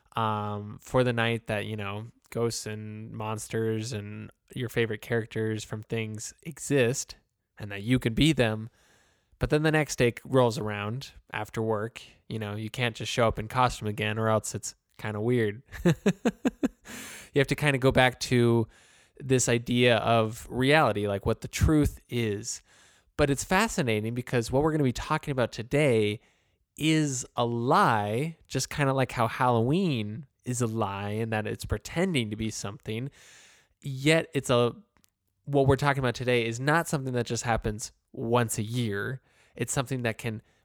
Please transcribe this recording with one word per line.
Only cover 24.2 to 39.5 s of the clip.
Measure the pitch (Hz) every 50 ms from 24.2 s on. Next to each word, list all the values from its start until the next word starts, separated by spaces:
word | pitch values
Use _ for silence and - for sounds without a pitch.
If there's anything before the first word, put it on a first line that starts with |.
| - - - 123 113 113
what | 120 135 151
we're | 160
gonna | 156 156 143
be | 127 117
talking | - - - 156 156 - 151 135
about | 131 117 104
today | - - 110 - 143 143 156 135 117 110 104 104 104 - _ _ _ _ _ _ _ _ _ _ _
is | - 147 156 160 156 151 143 131 123 - - -
a | - 120
lie, | 120 120 117 117 131 160 196 202 147 117 107 104 104 110 123 151 165 160 _ _
just | - - 135 - -
kinda | - 151 143 135 135
like | 135 127 -
how | - 127 113
Halloween | 113 - - 131 127 120 113 113 127 151 190 202 170 135 113 104 104 107 139 139 - _ _ -
is | 123 123 117
a | 123
lie | 113 110 113 107 95 98 98 101 104
and | 104 110 117 113
that | 110 107 107
it's | 104 113 - -
pretending | - 110 104 - - - 165 185 196 165 135 113 104
to | 107
be | 110 113 110
something. | - - - 101 101 - - - 110 113 131 143 - - - - - - - - - _ _ _ _ _
Yet | - 139 131 131 135 151 156 160 - - -
it's | 139 123 -
a, | 127 120 120 117 - - - _ _ _ _ _ _ _ _ _ _ _ -
what | 143 143 139 131
we're | 139 139
talking | 131 147 143 139 139
about | 131 123 117
today | - 123 123 123 120 113
is | 113 117 120
not | 135 147 151 170 165
something | - 170 143 131 131 123
that | 120 117
just | - 120 110 -
happens | 123 113 110 - 113 107 107 - - _ _ _ _ -
once | 131 123 117 120 120 120 110 -
a | - 107
year. | 107 120 127 120 107 101 101 107 113 131 131 _ _ _ _ _ _